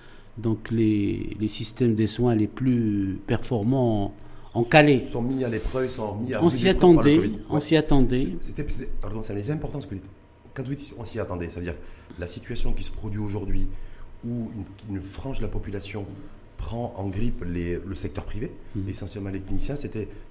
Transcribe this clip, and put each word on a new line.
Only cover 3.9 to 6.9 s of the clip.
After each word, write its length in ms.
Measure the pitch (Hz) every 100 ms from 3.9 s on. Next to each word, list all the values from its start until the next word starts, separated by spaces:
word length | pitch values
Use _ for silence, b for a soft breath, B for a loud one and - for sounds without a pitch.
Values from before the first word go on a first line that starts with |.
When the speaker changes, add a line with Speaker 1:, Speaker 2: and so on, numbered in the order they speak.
| 107 101 - B B B
Speaker 1:
en 100 | 113
Calais. 380 | 117 156 147 131 -
Speaker 2:
Ils 60 |
sont 100 | 123
mis 220 | 120 131
à 60 | 123
l'épreuve, 360 | 110 - 131 127
ils 60 |
sont 240 | - 107 101
mis 180 | 123
à 60 | 123
Speaker 1:
On 20 |
Speaker 2:
rude 80 | 170
Speaker 1:
s'y 160 | 127 185
Speaker 2:
épreuve 120 | 185
par 100 | 180